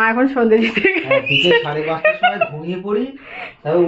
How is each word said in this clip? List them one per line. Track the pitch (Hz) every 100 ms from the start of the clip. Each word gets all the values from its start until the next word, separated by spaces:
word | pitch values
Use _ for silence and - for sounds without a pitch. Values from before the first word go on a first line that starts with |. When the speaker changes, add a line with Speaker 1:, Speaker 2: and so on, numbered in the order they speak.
| 220
Speaker 1:
এখন | 226 262 262
সন্ধে | 226 220
দিতে | 226 - 381 349 330
Speaker 2:
হ্যাঁ, | 539 -
বিকেল | - -
Speaker 1:
গেছে। | 466 -
Speaker 2:
সাড়ে | - 220
পাঁচটার | 160 - -
সময় | - - -
ঘুমিয়ে | 151 170 185 202
পড়ি, | 214 269 - - - - -
তারপর | 147 175